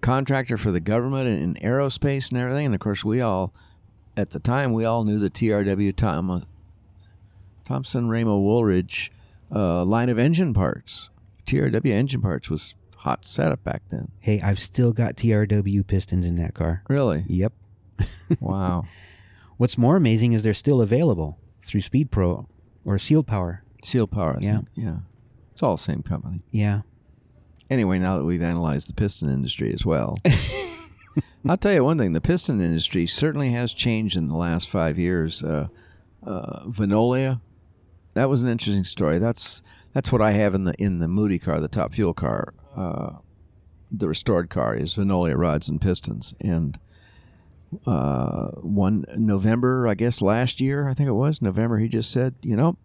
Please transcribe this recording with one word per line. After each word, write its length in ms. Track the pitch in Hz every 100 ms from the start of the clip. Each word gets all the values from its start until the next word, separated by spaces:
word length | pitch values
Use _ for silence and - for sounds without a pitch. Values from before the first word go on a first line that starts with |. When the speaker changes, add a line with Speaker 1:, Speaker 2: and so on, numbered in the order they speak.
Speaker 1:
contractor 560 | - 131 139 135 123 113
for 120 | 107
the 100 | 87
government 460 | 82 113 123 135 127
and, 300 | 95 82 -
and 40 |
aerospace 680 | 101 131 139 - 143 139 127
and 80 | 123
everything. 280 | 123 135 147
And 80 |
of 80 | 101
course, 200 | 107 98
we 200 | 104 117
all, 320 | 117 95 90 - - - - _ _
at 140 | - 101
the 80 | -
time, 340 | 95 127 139
we 100 | 113
all 200 | 113 117
knew 140 | 107 104
the 120 | 101
T 200 | - 113
R 120 | 104
W 260 | 101 98 101
Tom-, 520 | 95 107 78 92 90 - - - - _ - - - - - - -
Thompson 440 | - 131 131 131 120
Ramo 300 | 113 113 101
Woolridge, 760 | 98 117 110 92 92 - - - - - -
uh, 300 | - 95 87
line 240 | 90 113 123
of 100 | 113
engine 340 | 131 165 180
parts. 540 | 98 82 - - - - - - _ -
T 140 | 139
R 100 | 139
W 240 | 113 135
engine 260 | 104 135 131
parts 300 | 95 80 -
was 240 | 78 - - _ -
hot 260 | - 65
setup 400 | - - 160 -
back 180 | - - -
then. 220 | - - -
Speaker 2:
Hey, 200 | - 104
I've 200 | 101 98
still 320 | - - 120
got 240 | 110 117 -
T 160 | 117
R 140 | 107 104
W 360 | 104 98 101
pistons 440 | 95 98 - 90 87
in 100 | 85
that 180 | 82
car. 280 | - 80 85 -
Speaker 1:
Really? 360 | 139 127 78 80
Speaker 2:
Yep. 240 | 87 101 - - - - -
<laughs> 80 | - - - 170
Speaker 1:
Wow. 440 | - - 92 90 - - - - - - - -
Speaker 2:
What's 180 | 120 -
more 200 | 120 185
amazing 360 | 139 110 120
is 100 | 113
they're 120 | 110
still 260 | 101 - 135
available 580 | 107 123 165 92 78 - - _ -
through 160 | 107
Speed 280 | - 131 147
Pro 380 | 107 90 87 - _ _ _
or 140 | - 98
Seal 240 | - 151
Power. 400 | 139 107 87 87 - -
Speaker 1:
Seal 220 | - 127 107
Power, 320 | 104 82 -
I 40 |
Speaker 2:
Yeah. 100 | 101 110
Speaker 1:
think. 120 | -
Yeah. 220 | - 107 80 90 _ - - -
It's 100 | -
all 140 | 135 82
the 60 |
same 200 | - 69
company. 360 | - 82 - 92 -
Speaker 2:
Yeah. 300 | 110 104 104 - _ _ - _ - _ - _
Speaker 1:
Anyway, 300 | 135 101 95
now 180 | 92 92
that 80 |
we've 180 | 73 87
analyzed 460 | 85 85 82 71 -
the 60 |
piston 340 | - 104 - 76
industry 440 | 67 64 - 55
as 100 | -
well, 320 | - 76 53 -
Speaker 2:
<laughs> 1200 | 175 120 - 403 381 330 330 - - - - - 123
Speaker 1:
I'll 120 | 190
tell 140 | 202
you 100 | 185
one 140 | 131 160
thing. 140 | 104
The 60 | 82
piston 380 | - 175 - 117
industry 460 | 85 82 - 95 87
certainly 440 | - 151 143 135
has 220 | 120 120
changed 420 | - 123 110 107 90
in 100 | 78
the 100 | 80
last 320 | 85 82 -
five 280 | 101 82 80
years. 440 | 87 90 80 -
Uh, 240 | 76 76 71 - - - _ _ -
uh, 380 | 92 - - 76
Venolia, 760 | 110 101 104 120 127 135 127 - _ _ _ _ - _
that 160 | - 135
was 120 | 135
an 60 | 123
interesting 360 | 117 - 101
story. 340 | 90 - 82 82
That's, 440 | 110 117 - - - - -
that's 180 | 139 -
what 120 | 123
I 100 | 107
have 220 | 104 104
in 100 | 95
the, 100 | 92 -
in 180 | 101 87
the 80 | 82
Moody 300 | 95 107 87
car, 220 | - 80
the 80 | 76
Top 240 | - -
Fuel 200 | - 98
car. 400 | 82 65 52 - - -
Uh, 420 | - 90 - - - _ _ - _ - - -
the 180 | 98 92
restored 400 | 78 - 90 87
car 260 | - 57
is 220 | 55 76 -
Venolia 400 | 98 92 87 69
rods 320 | 85 76 -
and 120 | 76
pistons. 540 | 95 87 - 52 - -
And, 380 | - 82 76 73 - - - - - - - - - - -
uh, 600 | 85 67 67 65 - - -
one 460 | 82 101 95 107 71 -
November, 720 | 110 101 101 117 127 127 120
I 60 |
guess 260 | 101 117 120
last 400 | 98 113 127 -
year, 280 | 135 139 139
I 40 |
think 140 | 131 143
it 40 |
was, 280 | 107 139 151
November, 380 | 110 92 113 110
he 100 | 113
just 220 | 113 107
said, 240 | 123 131 127
you 120 | -
know 220 | 107 156 180